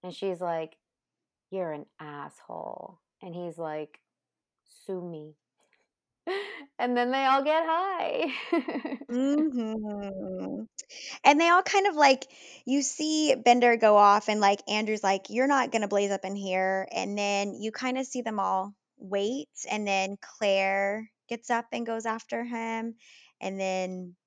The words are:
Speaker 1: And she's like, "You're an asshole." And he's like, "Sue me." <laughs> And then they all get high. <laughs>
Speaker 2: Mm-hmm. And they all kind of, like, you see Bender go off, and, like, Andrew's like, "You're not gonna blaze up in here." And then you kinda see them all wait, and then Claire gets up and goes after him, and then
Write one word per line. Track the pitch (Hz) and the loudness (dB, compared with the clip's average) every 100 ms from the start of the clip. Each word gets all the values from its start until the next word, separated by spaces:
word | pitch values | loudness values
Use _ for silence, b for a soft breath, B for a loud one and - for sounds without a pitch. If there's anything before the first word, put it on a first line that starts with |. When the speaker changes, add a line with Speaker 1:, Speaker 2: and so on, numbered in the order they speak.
Speaker 1:
And | 180 | -12
she's | 170 196 180 | -6 -4 -4
like, | 180 165 160 _ _ _ _ _ _ _ _ | -4 -4 -6 _ _ _ _ _ _ _ _
"You're | 190 175 | -6 -6
an | 151 147 _ | -6 -12 _
asshole." | 151 147 147 - - - - - - 175 _ _ | -14 -12 -14 -16 -14 -10 -10 -12 -14 -18 _ _
And | 185 | -14
he's | 170 175 160 | -10 -10 -8
like, | 160 151 151 - _ _ _ _ _ _ | -6 -6 -8 -14 _ _ _ _ _ _
"Sue | _ - - 185 | _ -20 -10 -8
me." | 175 165 151 151 _ _ _ _ _ _ _ _ - | -8 -12 -14 -20 _ _ _ _ _ _ _ _ -8
<laughs> | 381 403 330 285 _ | -6 -6 -14 -16 _
And | 247 247 | -2 0
then | 240 | 0
they | 262 269 | 0 2
all | 269 | 2
get | 277 320 330 | 4 0 2
high. | 330 381 359 - - 330 254 - 339 254 226 - 226 | 0 -2 -4 -4 -2 -4 -6 -2 -2 -2 -6 -6 -10
<laughs> | - | -6
Speaker 2:
Mm-hmm. | 240 269 294 311 247 220 220 208 208 202 190 190 185 185 185 226 - B B B B | -2 2 2 2 0 -4 -4 -6 -8 -8 -8 -8 -8 -6 -8 -10 -14 B B B B
And | - 294 | 4 6
they | 339 | 6
all | 349 | 6
kind | 381 403 392 | 6 2 2
of, | 311 | 6
like, | 285 262 - B B B - | 6 6 0 B B B -2
you | 269 | 0
see | 269 - 311 311 302 - | 0 -4 -2 2 4 4
Bender | 220 240 240 233 | 6 8 6 6
go | 220 208 | 8 8
off, | 208 208 214 | 8 8 4
and, | 214 | 4
like, | 202 202 - | 4 2 0
Andrew's | 214 214 214 | -2 0 0
like, | 196 196 196 | 2 0 -2
"You're | 214 262 | 0 2
not | 277 247 | 4 2
gonna | 233 208 | 0 2
blaze | 202 202 | 2 2
up | 196 | -2
in | 190 202 | -4 -6
here." | 196 185 190 190 190 | -2 0 2 0 -2
And | - 190 202 | -4 -4 -2
then | 202 202 202 | 0 0 -2
you | - 214 | -4 -8
kinda | 220 254 254 | -6 -4 -4
see | 262 247 | -4 -6
them | 240 214 | -6 -2
all | 190 190 202 202 _ _ | 0 -2 -4 -10 _ _
wait, | 190 202 202 262 - - - | -6 -2 -2 -4 -8 -14 -6
and | 214 208 | -4 0
then | 196 190 202 | 0 0 -6
Claire | - - 208 196 190 196 196 214 220 _ _ | -14 -4 2 2 2 2 0 -2 -8 _ _
gets | 233 - | -12 -2
up | 233 240 | -4 -2
and | 240 233 | -8 -4
goes | 226 226 | -4 -4
after | 226 - 233 | -6 -6 -8
him, | 240 233 226 226 226 233 b b b _ | -6 -6 -4 -4 -6 -10 b b b _
and | - 196 | -8 -4
then | 190 185 185 185 180 180 | -2 -2 -4 -6 -10 -16